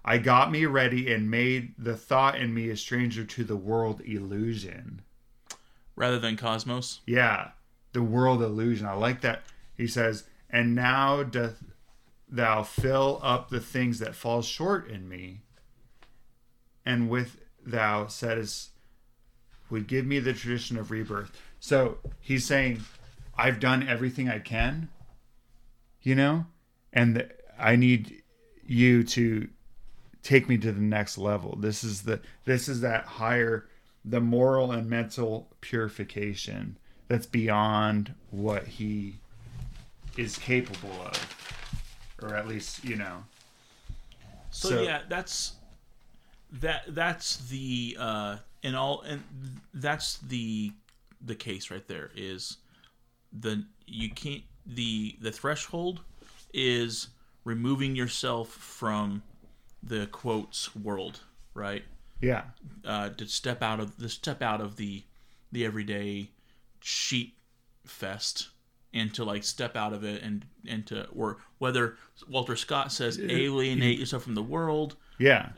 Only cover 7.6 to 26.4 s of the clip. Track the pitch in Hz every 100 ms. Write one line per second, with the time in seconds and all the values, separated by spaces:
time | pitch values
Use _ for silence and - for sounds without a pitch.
7.6 | _ _ _ 120 117 117 127 123 117 107
8.6 | 113 113 101 98 117 127 127 117 - -
9.6 | - - 117 120 113 107 - - - 120
10.6 | 120 120 123 131 139 143 135 120 117 110
11.6 | - - - - _ - - 120 117 110
12.6 | 107 - 131 135 135 139 135 123 - 123
13.6 | 120 127 123 113 110 107 120 117 113 -
14.6 | 170 196 160 104 92 90 92 95 - -
15.6 | - - - - - - - _ _ _
16.6 | _ _ - 120 117 120 123 - - -
17.6 | - 117 107 107 104 - 117 113 107 -
18.6 | - - - - _ _ _ _ _ -
19.6 | - 113 104 131 131 139 127 117 123 120
20.6 | - 117 107 110 104 101 104 - - -
21.6 | - 139 123 107 - - - 131 - 139
22.6 | 131 113 107 - - - - - 123 120
23.6 | 127 131 135 117 127 127 127 107 - 113
24.6 | 135 156 160 - - - - - _ -
25.6 | - - _ _ 127 131 143 160